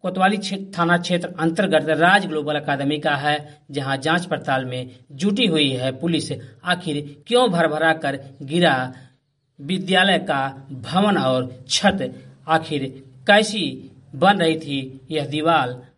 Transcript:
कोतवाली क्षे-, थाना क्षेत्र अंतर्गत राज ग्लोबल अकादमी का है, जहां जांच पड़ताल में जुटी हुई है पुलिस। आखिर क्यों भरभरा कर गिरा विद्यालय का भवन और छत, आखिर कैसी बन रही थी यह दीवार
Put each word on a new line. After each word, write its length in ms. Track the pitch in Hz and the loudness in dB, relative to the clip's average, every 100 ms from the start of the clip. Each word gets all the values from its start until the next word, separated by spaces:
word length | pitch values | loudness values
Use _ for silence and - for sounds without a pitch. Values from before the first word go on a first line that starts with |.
कोतवाली 360 | 185 185 190 208 | -6 2 2 2
क्षे-, 420 | - 190 - - | -4 -8 -8 -2
थाना 180 | 170 175 | 2 2
क्षेत्र 320 | 175 175 175 - | 2 -2 -2 -2
अंतर्गत 500 | 160 165 190 156 156 | 0 2 2 2 2
राज 360 | 151 170 196 | 4 6 4
ग्लोबल 300 | 170 156 147 | 2 -4 -2
अकादमी 420 | 151 147 139 139 151 | -4 -2 -2 -2 -2
का 180 | 156 | -2
है, 440 | 143 147 147 147 - - | 0 0 -2 -4 -20 -10
जहां 280 | 143 135 135 | -8 -4 -2
जांच 260 | 147 170 | 0 0
पड़ताल 400 | - 151 - 131 | 0 -6 -2 -2
में 240 | 127 123 127 - _ | -2 -8 -10 -16 _
जुटी 340 | 135 196 214 | -2 -2 2
हुई 240 | 226 156 139 | 2 2 2
है 220 | 127 131 | 0 -4
पुलिस। 400 | 127 170 156 - 123 - - | -2 -2 -2 -4 -10 -12 -10
आखिर 580 | 180 175 170 147 147 - - | -4 -4 -2 -6 -8 -18 0
क्यों 220 | 240 247 | 2 4
भरभरा 440 | 170 160 151 160 | 2 0 2 2
कर 260 | 160 147 139 - - | 2 -2 -6 -10 -16
गिरा 520 | 139 170 170 131 131 127 - _ _ _ _ _ | -4 2 4 4 -2 -10 -20 _ _ _ _ _
विद्यालय 560 | 143 190 - 185 196 170 | -6 -4 2 4 4 2
का 500 | - 139 135 131 - | 0 -2 -2 -8 -16
भवन 460 | 131 - 175 208 180 | -14 -2 0 2 2
और 480 | 131 127 120 - - | 2 0 -2 -10 -6
छत, 540 | - 202 190 127 - - - - | 2 2 2 -6 -8 -20 -16 0
आखिर 560 | 160 160 147 135 - - - - | 0 2 -4 -6 -10 -20 -6 4
कैसी 600 | 202 214 214 147 131 - - _ | 4 4 -2 -4 -6 -16 -20 _
बन 220 | 135 180 202 | 2 2 4
रही 220 | 165 160 | 2 0
थी 420 | 143 139 131 - - | -4 -6 -6 -14 -8
यह 140 | 156 | -6
दीवार 560 | 135 151 156 160 127 123 - | -4 -2 2 2 0 -6 -16